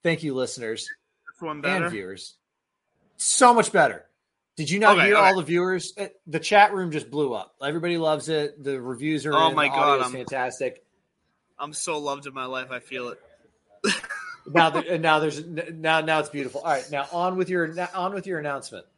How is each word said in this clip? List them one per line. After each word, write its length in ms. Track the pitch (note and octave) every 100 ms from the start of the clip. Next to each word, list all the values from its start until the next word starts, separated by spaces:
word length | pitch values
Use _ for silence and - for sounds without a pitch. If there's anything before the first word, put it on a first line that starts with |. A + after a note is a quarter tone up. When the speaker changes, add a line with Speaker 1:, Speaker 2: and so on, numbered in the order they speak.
Speaker 1:
Thank 220 | E3+ D#3+
you, 100 | D#3
listeners 540 | C3 B2 - A#2 A2+ - - _ _ -
Speaker 2:
This 80 | _
one 160 | E3 D3+
Speaker 1:
and 40 |
Speaker 2:
better? 260 | C#3+ F#3+ E3+
Speaker 1:
viewers. 460 | A2 F#2+ F#2+ - _ _ _ _ _ _ _ _ _
So 360 | - - B3
much 200 | A#3+ -
better. 320 | F#3+ C#3+ F2+ _ _ _ _ _ -
Did 140 | D3+
you 100 | F#3+
not 160 | G#3+ G3
Speaker 2:
Okay, 100 | D3
Speaker 1:
hear 80 | G#3
Speaker 2:
okay. 80 | G3
Speaker 1:
all 100 | F#3+
the 80 |
viewers? 500 | D3 E3+ F#3 F#3 - -
Uh, 100 | G3 _ -
the 120 | D#3
chat 340 | D#3 G#3 G#3
room 180 | G3+ F3+
just 200 | D3+ A#2
blew 220 | C#3 C#3+
up. 220 | A2 F#2+ _
Everybody 360 | C#3 E3 E3+ F3
loves 320 | D#3+ D3+ C3+
it. 340 | D#3 D3 D3+
The 160 | C#3 C3+
reviews 440 | B2 A#2+ D3+ D3+ C#3+
are 80 |
Speaker 2:
Oh 160 | D3+ D#3+
Speaker 1:
in. 60 | D3+
Speaker 2:
my 100 | C#3+
Speaker 1:
The 40 | C#3
Speaker 2:
God, 40 |
Speaker 1:
audio 200 | D3 C#3
is 60 | B2+
Speaker 2:
I'm 60 |
Speaker 1:
fantastic. 720 | B2+ A#2 C3+ B2+ - C3 - _ _ _ _ _ _ _ -
Speaker 2:
I'm 140 | D3
so 260 | D3+ - D#3
loved 260 | D3 C#3 C#3+
in 80 |
my 120 | C3+ B2+
life. 260 | C3 B2+
I 80 | B2
feel 300 | - B2+ B2
it. 120 | - _ _ _ _ _ _
<laughs> 100 | - - - - - - -
Speaker 1:
Now, 220 | D#3 D#3+
the, 180 | D#3+ D#3+
and 140 | E3+
now 160 | D#3+ D#3
there's 220 | D#3 D3
n-, 380 | E3 D#3+ E3+ E3
now, 200 | D#3+ D#3+
now 180 | D#3 D#3
it's 100 | D3+
beautiful. 320 | C#3+ C3 -
All 60 | E3
right, 180 | C#3 B2+
now 160 | C#3+ C#3+
on 240 | F3 F3+ F#3
with 140 | F3
your, 180 | F3+ D#3+
now 220 | E3 F3 F#3+
on 180 | F#3
with 140 | G3+ F#3+
your 100 | E3+
announcement. 480 | D3 C#3 - G2 -